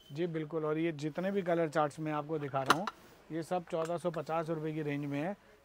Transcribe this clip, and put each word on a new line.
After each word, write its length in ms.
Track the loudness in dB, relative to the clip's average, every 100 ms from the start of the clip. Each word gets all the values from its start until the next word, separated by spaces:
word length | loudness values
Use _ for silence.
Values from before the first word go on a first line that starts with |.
| -12
जी 160 | -2 -2
बिल्कुल, 360 | -2 -2 0 2
और 120 | 2
ये 140 | 2
जितने 380 | 0 -2 -2 0
भी 100 | 0
color 280 | 2 2 4
charts 300 | 4 2 0
मैं 120 | -2
आपको 260 | -2 -2 -2
दिखा 220 | 0 0
रहा 160 | 2 2
हूँ 80 | 2 -6 -20 -20 -8
ये 120 | -6
सब 220 | -2 -2 0
चौदह 300 | -2 0 0
सौ 140 | 0
पचास 380 | -2 -2 -2 0
रुपये 240 | -2 -2
की 80 | -2
range 220 | 0 0 -2
में 140 | 0
है, 160 | -2 -4 -12 -20